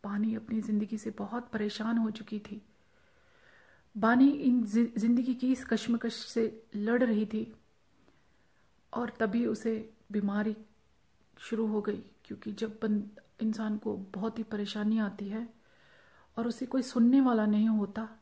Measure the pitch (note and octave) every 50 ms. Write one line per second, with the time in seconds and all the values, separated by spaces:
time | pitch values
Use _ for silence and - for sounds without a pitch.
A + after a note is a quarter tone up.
0 | - G3+ G3+ G#3 G#3+ A3 A3 A3 A3 - A3+ A3 G#3+ A3+ G#3+ G#3 G#3+ G#3 A3+ G#3
1 | - A3 G#3+ - G3+ G3+ A3+ A#3+ A#3+ - - G#3+ G#3 G#3 G#3 - G#3+ A3+ A#3 A#3
2 | A3+ A3 G#3+ - G#3 - G#3+ G#3 G#3 - G3+ G#3 _ _ _ _ _ _ _ _
3 | _ _ _ _ _ _ _ _ _ - _ - _ _ _ _ _ _ _ A3
4 | G#3+ A3 A#3+ B3+ C4+ C#4+ C#4+ - - B3+ B3 B3 A3 G3+ G3+ A#3 A#3 A#3 - A3
5 | G#3 A#3 A#3+ A#3+ B3 C4 B3 B3 B3 B3+ C4 B3+ - - A3+ G#3+ - - A#3 A#3
6 | - A#3 G#3+ - - - - A#3 A3+ G#3+ - - - _ - G#3 G#3 A3 A#3+ B3
7 | B3+ A#3 A3 G#3 G#3+ G#3 - A3 A3 - - - _ _ _ _ _ _ _ _
8 | _ _ _ _ _ _ _ _ _ _ _ _ _ _ _ _ _ _ - A#3
9 | A#3+ A3+ - - B3 A3+ F#3+ A#3 A#3+ A#3 A3 - - A3+ A3+ A3 A3 - - _
10 | _ _ G3+ G#3 G3+ G3 G3+ G#3 G#3 A3 G#3+ - - _ _ _ _ _ _ _
11 | _ _ _ _ _ _ _ - - - A3+ G#3+ A3+ G#3+ G#3+ G#3 G3+ G#3+ G#3 G#3+
12 | - - _ _ _ - G#3 - - G#3+ G3+ - A3+ A3 G#3+ - - G#3+ G#3+ G#3
13 | G3+ - - - _ _ _ - A3+ A3 G#3+ G#3 A3 G#3+ G#3+ G#3+ - A3+ G#3 G3
14 | F#3+ F#3+ - F#3+ G3+ A3+ A3 A#3 A3 - A3 G#3 G#3 G3+ - G#3+ G#3 G#3+ A3 A3+
15 | G#3+ G3+ G3 - G#3 G3 G3+ A3 A#3 A#3 - _ _ _ _ _ _ - - -
16 | _ - _ - - _ _ - A#3 A#3+ A#3 - C4 B3 - C4 B3+ - - B3
17 | A#3 A#3+ C4 C#4 C4 B3+ A#3+ A3 G#3+ G#3+ G#3 G#3 G#3+ A3+ A3 G#3+ G3+ G3 G3+ A3
18 | A3+ A3 - -